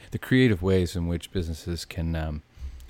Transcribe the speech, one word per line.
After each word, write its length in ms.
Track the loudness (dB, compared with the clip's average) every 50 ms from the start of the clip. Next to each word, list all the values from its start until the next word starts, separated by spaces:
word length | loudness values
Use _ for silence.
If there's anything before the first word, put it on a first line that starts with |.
| -6 -8
the 80 | -10 -8
creative 420 | -2 2 4 6 6 6 4 4
ways 360 | 2 4 4 4 4 2 0 -2
in 100 | -2 0
which 240 | -2 -2 -4 -4
businesses 540 | -4 -4 -2 -2 -4 -6 -6 -6 -6 -6 -6
can, 280 | -8 -6 -4 -2 -2 -2
um, 280 | -2 -2 -4 -4 -6 -10 _ _ -12 -12 -12 -12 -12 -16